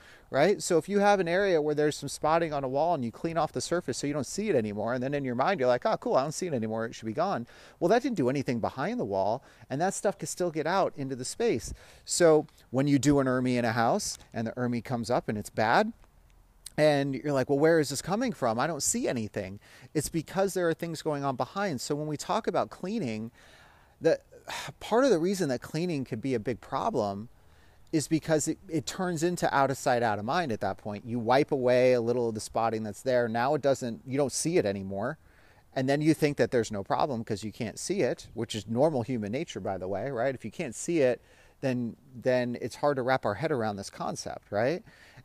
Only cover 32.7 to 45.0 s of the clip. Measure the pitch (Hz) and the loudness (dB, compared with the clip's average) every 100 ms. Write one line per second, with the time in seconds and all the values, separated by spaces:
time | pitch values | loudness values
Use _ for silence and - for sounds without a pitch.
32.7 | 110 110 98 131 123 120 117 127 151 139 | -2 -6 -6 0 2 2 0 0 2 2
33.7 | 131 123 110 131 131 135 - 160 175 101 | 0 -2 -8 -4 -2 0 0 0 2 2
34.7 | 98 95 98 117 160 _ _ - _ _ | 0 -4 -4 -4 -6 _ _ -20 _ _
35.7 | 135 131 143 151 151 147 139 117 123 110 | -4 0 2 4 4 2 2 2 2 0
36.7 | 101 95 135 151 117 113 104 107 - 110 | -4 -2 0 0 -2 -4 -6 -6 -8 -8
37.7 | - - 196 127 165 - 113 117 113 104 | -6 -6 0 0 -2 -10 -8 -6 -6 -4
38.7 | 113 156 135 113 123 104 127 170 - 101 | 2 2 2 -2 -4 -4 -4 -6 -8 -6
39.7 | 95 92 98 127 123 135 127 113 - 151 | -6 -4 -4 -4 -2 -2 -4 -10 -8 -8
40.7 | - - 170 127 117 _ - - - 135 | -8 -2 4 4 2 _ -20 -20 -6 -2
41.7 | 123 117 - - 127 127 127 123 120 120 | -2 -4 -8 -18 -4 0 2 0 -4 -8
42.7 | - 147 135 123 131 113 101 156 139 110 | -2 0 0 0 0 0 0 0 0 -2
43.7 | 101 101 - 175 170 - - - 104 123 | -4 -8 -8 -8 -8 -10 -12 -4 0 2
44.7 | 175 - - | 0 -6 -20